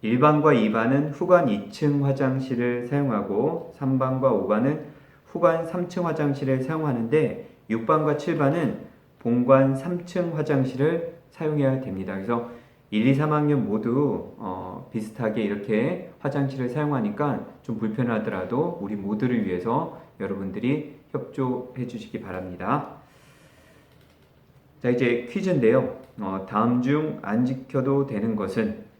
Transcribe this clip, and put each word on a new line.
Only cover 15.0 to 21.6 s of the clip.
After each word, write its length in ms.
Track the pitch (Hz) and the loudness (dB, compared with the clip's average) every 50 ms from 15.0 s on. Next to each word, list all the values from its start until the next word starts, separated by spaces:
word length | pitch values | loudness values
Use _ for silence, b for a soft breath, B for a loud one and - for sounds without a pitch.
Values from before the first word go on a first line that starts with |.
| 104 - - - 123 110 104 123 | -8 -8 -8 -4 -4 -2 0 0
이렇게 720 | 110 101 104 101 - - 110 107 120 151 180 180 - - - - | -2 -2 -2 -4 -2 0 0 2 2 0 -2 -4 -8 -14 -18 -6
화장실을 500 | - 147 135 143 139 131 131 131 127 120 | -6 -4 -2 0 -2 -2 -2 -4 -4 -4
사용하니까 760 | - 156 151 147 147 131 110 104 - - 147 143 127 - - - - - | -2 -2 -2 0 0 0 0 -2 -2 -2 -2 -2 -2 -4 -6 -10 -16 -18
좀 160 | - - 113 101 | -8 -8 -6 -4
불편하더라도 1000 | 113 107 - - 123 117 117 107 104 110 104 95 92 92 113 131 160 175 - - | -2 -4 -2 0 0 0 0 0 -2 -2 -4 -4 -4 -2 0 0 0 -2 -2 -6
우리 140 | 101 101 107 | -6 -6 -6
모두를 500 | 101 98 98 107 107 - 123 123 113 101 | -6 -4 -4 -2 0 0 0 2 2 0
위해서 560 | 95 90 87 90 110 120 143 165 170 - - - - _ - | 0 -2 -2 -2 0 0 0 -2 -4 -8 -14 -20 -20 _ -8
여러분들이 760 | 98 95 98 95 95 95 92 104 113 123 143 151 147 - - - - _ | -6 -6 -4 -4 -6 -6 -6 -2 0 0 0 0 -2 -8 -14 -20 -20 _
협조해 760 | - 135 127 - - - 135 127 127 123 | -8 -8 -8 -6 -4 -2 -2 -2 -2 -4